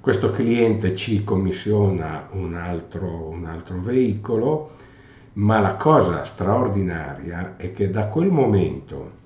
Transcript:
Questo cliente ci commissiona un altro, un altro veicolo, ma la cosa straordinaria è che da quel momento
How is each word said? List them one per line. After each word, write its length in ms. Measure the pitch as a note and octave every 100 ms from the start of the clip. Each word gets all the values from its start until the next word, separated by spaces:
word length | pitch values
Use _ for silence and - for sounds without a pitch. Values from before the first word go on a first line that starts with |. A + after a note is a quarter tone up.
Questo 320 | - G#2 A2+
cliente 640 | - A#2 A#2 A2+ G#2 G2 -
ci 260 | - G#2
commissiona 1040 | G2+ F#2+ F#2+ F#2 G#2 G#2 G2+ F2+ D#2 D#2 -
un 220 | G2 F2
altro, 760 | E2+ F2 E2+ - E2+ F2+ E2 D#2+
un 160 | E2+
altro 360 | D#2+ E2 - F#2
veicolo, 920 | F#2 B2+ B2 G2+ - G#2+ B2 D3+ - - - - - - -
ma 260 | - G2+ A2
la 140 | F#2+
cosa 500 | - D#3 D3+ F#2+ D#2
straordinaria 1300 | C#2+ - F#2 A#2 B2 G2 F#2 E2 D2 C#2 D2 E2+ F#2 -
è 160 | F#2
che 160 | - G2
da 180 | G2+ G2+
quel 220 | D#3+ F#3+
momento 840 | E3 B2 G2+ D#2+ C#2 - C#2 B1+ -